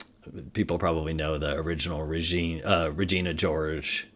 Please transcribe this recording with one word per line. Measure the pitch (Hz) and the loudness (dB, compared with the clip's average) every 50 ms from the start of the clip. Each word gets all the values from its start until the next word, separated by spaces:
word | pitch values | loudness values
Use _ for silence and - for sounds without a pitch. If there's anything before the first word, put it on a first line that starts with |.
| - - - - - - - 85 69 - - | -10 -10 -10 -20 -18 -14 -12 -12 -12 -6 0
people | 104 101 82 87 | 0 0 2 2
probably | 85 - 87 82 80 78 80 80 | 2 2 2 2 2 0 0 -2
know | 78 78 78 78 | 0 0 0 0
the | 73 78 73 69 | 0 0 0 0
original | 76 78 85 85 76 73 87 82 76 78 | 0 0 -2 -2 -2 -2 -4 -4 -4 -4
Regine-, | 76 80 82 82 85 90 87 85 82 82 80 - | -2 -2 -2 0 0 0 0 0 0 -2 -2 2
uh, | 101 98 82 82 78 76 | 2 4 4 4 2 0
Regina | 80 98 85 92 90 90 87 82 | 0 0 2 2 2 2 0 0
George | 78 101 87 76 78 78 78 78 76 73 - - - - - - | 2 2 2 2 2 0 0 -2 -2 -2 -4 -4 -4 -6 -8 -16